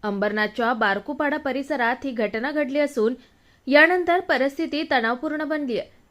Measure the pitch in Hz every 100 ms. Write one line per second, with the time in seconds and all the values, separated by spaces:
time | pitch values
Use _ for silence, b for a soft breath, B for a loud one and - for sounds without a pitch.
0 | 214 202 208 214 214 214 233 240 214 196
1 | 208 277 294 294 294 262 269 285 233 254
2 | 277 226 214 226 254 302 285 277 285 285
3 | 214 254 b b b b - 277 320 359
4 | 349 349 359 294 269 277 320 294 320 269
5 | 226 247 302 302 302 311 285 214 - -
6 | _